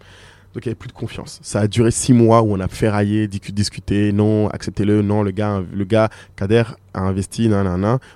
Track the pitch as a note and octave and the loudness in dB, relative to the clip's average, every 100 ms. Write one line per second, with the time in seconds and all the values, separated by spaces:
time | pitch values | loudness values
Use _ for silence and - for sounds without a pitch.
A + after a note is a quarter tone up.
0 | - - - - - A#2 A2+ A2+ A#2+ - | -20 -20 -20 -20 -16 -10 -8 -10 -12 -12
1 | A2+ - - - - G#2 G#2+ F#2+ A#2 - | -12 -12 -14 -16 -6 -2 0 2 2 2
2 | - A#2+ A2+ A#2 A2 F#2+ F#2 - A2+ G#2 | 4 6 6 4 4 -2 -4 -2 -2 0
3 | G#2 G#2+ G#2+ G2 - G2+ G2+ - - G2 | 0 0 -2 -6 -8 -4 -4 -6 -4 0
4 | G#2 G#2 G#2+ G#2+ G#2 - - F#2 G2+ G#2+ | 0 2 2 2 0 -4 -10 -2 0 2
5 | G2+ G#2+ G2+ F#2+ G#2 G2 F2 F2+ F#2+ A2 | 2 0 -2 -2 -2 -2 -4 -6 0 2
6 | A2 - - - G2 A#2 A2+ - _ F2+ | 2 -2 -20 -8 2 2 2 -6 _ -4
7 | F#2+ F#2+ G2 - A2+ G2 F#2+ F2+ G2+ B2+ | -2 -2 -4 -2 0 2 0 0 0 -2
8 | - | -4